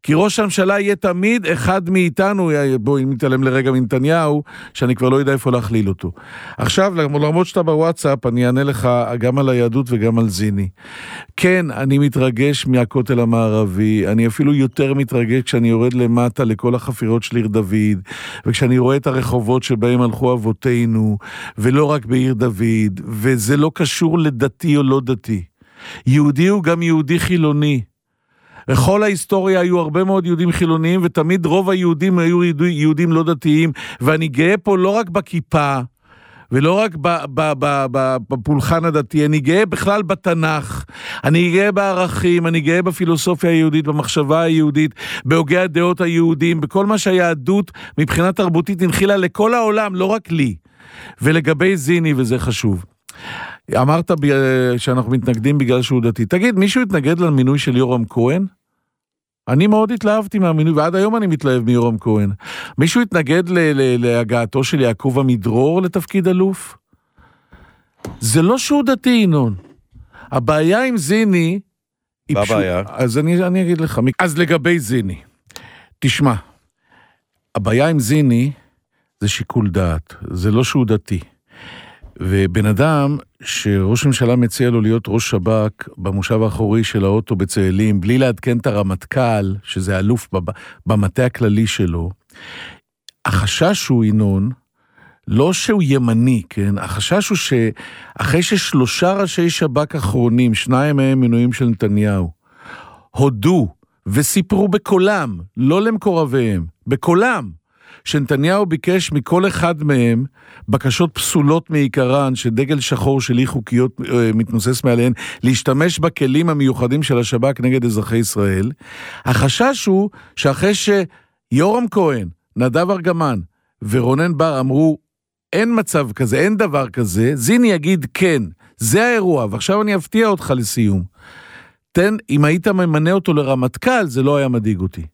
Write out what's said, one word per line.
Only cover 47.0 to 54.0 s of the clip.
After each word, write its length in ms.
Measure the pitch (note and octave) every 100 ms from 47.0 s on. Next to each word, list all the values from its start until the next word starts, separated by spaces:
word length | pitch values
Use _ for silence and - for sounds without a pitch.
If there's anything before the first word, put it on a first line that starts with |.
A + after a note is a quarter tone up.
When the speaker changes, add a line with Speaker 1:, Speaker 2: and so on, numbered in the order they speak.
| G3+ F#3 F3 D#3+ B2+ G3 G3 - - -
Speaker 1:
מבחינה 340 | D#3+ - F3+
תרבותית 500 | F#3+ G3 E3 F3 F#3
הנחילה 340 | F3+ C#3+ G3 G3+
לכל 380 | F3 - G#3+
העולם, 400 | A#3+ A3 G#3 G#3+
לא 100 | F#3
רק 260 | F#3+ G#3+ -
לי. 240 | E3 C3 E2+ _ _ - - - -
ולגבי 540 | C#3 D#3+ D3 D3+ F#3 F#3+
זיני, 360 | C3+ F3 D#3+ C3+
וזה 220 | A#2+ B2
חשוב, 460 | - G#2+ A2 F#2 F2+ _ - - - - - - - -
אמרת 300 | C3 D#3+